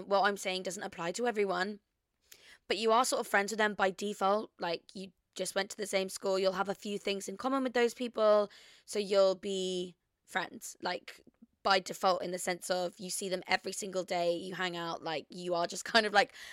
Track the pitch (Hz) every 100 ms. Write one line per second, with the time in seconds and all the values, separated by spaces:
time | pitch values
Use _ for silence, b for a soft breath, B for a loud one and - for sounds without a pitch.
0 | 185 196 196 202 196 185 185 190 185 -
1 | 170 180 240 214 196 175 190 208 _ _
2 | _ _ B B B B - 190 220 226
3 | 254 269 240 202 202 214 214 208 196 185
4 | 208 202 190 208 226 - 175 170 _ 202
5 | 190 _ _ - 185 196 202 - 208 196
6 | 190 - 196 190 190 190 196 190 208 202
7 | - 196 196 196 262 269 262 240 240 -
8 | 240 - 214 208 202 B B B B 214
9 | 196 202 190 185 202 190 185 180 180 -
10 | _ _ _ 190 170 - - - 185 180
11 | - - - _ - _ 208 190 180 185
12 | 196 175 180 180 - 175 - 180 175 -
13 | 180 - 196 185 - 190 196 190 202 185
14 | 175 180 175 170 185 175 180 170 170 -
15 | 160 156 - 180 180 208 262 190 - 226
16 | 214 202 190 B B